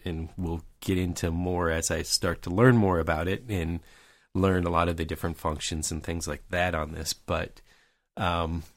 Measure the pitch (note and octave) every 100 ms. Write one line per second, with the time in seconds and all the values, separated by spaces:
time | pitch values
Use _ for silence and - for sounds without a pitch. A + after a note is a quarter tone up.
0 | F#2 D#2+ E2 - E2+ E2 - - - F#2
1 | F2+ - F2 E2+ F2+ F2+ E2+ D#2+ - D#2+
2 | - - F2+ E2 - F#2 B2+ A#2+ G2 E2+
3 | D#2+ D#2+ E2+ G2+ B2+ G2 E2 E2+ - -
4 | - _ _ F#2+ F#2+ F2+ F2 E2+ E2+ E2
5 | D#2 E2 F2 E2 E2 D2+ - D#2+ D2+ D#2+
6 | - E2+ D#2+ C#2+ - F2+ F2+ E2 D#2 D#2+
7 | D#2+ - - E2 - - - _ _ _
8 | _ - F2+ E2+ E2 E2+ -